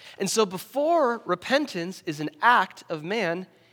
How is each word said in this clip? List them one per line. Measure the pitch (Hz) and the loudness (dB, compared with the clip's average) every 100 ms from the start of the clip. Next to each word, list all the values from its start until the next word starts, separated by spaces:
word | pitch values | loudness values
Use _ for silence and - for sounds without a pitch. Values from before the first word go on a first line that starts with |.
| - - | -16 -6
And | 196 | -2
so | 220 208 | 2 0
before | 185 - 269 302 339 254 226 | -2 -6 -2 2 4 2 0
repentance | - 175 - 269 302 180 170 185 - | -4 -4 0 0 0 -4 -6 -8 -8
is | 147 | -6
an | 151 - | -6 2
act | 226 240 190 - - | 4 4 2 -6 -10
of | 160 | -8
man, | 160 226 175 170 185 _ _ | -4 -2 -2 -4 -8 _ _